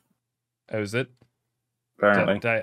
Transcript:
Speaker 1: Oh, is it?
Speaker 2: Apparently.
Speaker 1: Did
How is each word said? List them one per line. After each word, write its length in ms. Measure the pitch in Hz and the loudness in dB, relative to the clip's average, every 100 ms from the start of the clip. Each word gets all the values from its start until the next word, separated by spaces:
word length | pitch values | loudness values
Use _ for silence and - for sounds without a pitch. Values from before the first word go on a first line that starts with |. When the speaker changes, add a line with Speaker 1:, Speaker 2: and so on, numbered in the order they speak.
| _ _ _ _ _ _ - | _ _ _ _ _ _ -10
Speaker 1:
Oh, 100 | 110 | -8
is 120 | 104 | -4
it? 160 | 117 127 _ _ _ _ _ _ _ _ - 101 | -6 -6 _ _ _ _ _ _ _ _ 0 2
Speaker 2:
Apparently. 320 | 101 90 101 | 4 2 -2
Speaker 1:
Did 60 | 117 113 | -2 -2